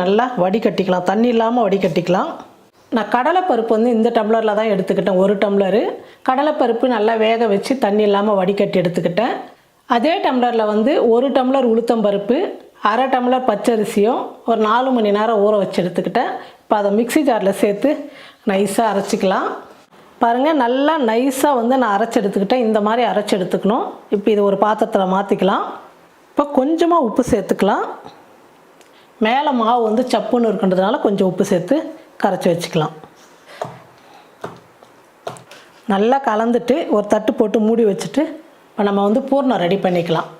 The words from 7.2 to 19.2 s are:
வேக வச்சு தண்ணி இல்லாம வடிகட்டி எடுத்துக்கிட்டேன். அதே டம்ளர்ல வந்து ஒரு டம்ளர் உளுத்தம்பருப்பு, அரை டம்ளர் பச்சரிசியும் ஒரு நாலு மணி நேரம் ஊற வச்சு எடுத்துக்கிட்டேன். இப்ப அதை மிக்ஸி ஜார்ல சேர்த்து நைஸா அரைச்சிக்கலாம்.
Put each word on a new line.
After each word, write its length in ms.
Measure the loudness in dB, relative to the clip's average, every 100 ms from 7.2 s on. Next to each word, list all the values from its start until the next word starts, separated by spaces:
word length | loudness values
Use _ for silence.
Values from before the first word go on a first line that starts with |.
| 0
வேக 200 | 2 0
வச்சு 220 | 0 -2 -2 0
தண்ணி 180 | 2 2
இல்லாம 240 | 2 2 0
வடிகட்டி 380 | 0 0 0 0
எடுத்துக்கிட்டேன். 540 | 0 -2 -2 -2 -2 -4 -10 -20 _ _ -2 0
அதே 180 | 0 0 -2
டம்ளர்ல 380 | 0 0 0 0 0
வந்து 160 | 2 2 2
ஒரு 160 | 2 2 0
டம்ளர் 320 | 2 2 2
உளுத்தம்பருப்பு, 680 | 0 0 0 2 -2 0 -2 -2 -8 -20 -4 -2
அரை 140 | 0 0
டம்ளர் 340 | 0 0 0 0
பச்சரிசியும் 720 | 0 0 0 0 2 2 0 -6 -10 -2
ஒரு 100 | 0 2
நாலு 200 | 2 2 0
மணி 140 | 2 2
நேரம் 240 | 2 2
ஊற 100 | 2 2
வச்சு 160 | 0 -2
எடுத்துக்கிட்டேன். 500 | -2 -2 -2 -2 -2 -6 -14 -20
இப்ப 120 | -2 0
அதை 100 | 2 0
மிக்ஸி 240 | 2 2 2
ஜார்ல 240 | 2 0 0
சேர்த்து 280 | -2 0 -2 -2 -8 -18 -20 -8 -4
நைஸா 320 | 0 0 0 0
அரைச்சிக்கலாம். 560 | -2 -2 -2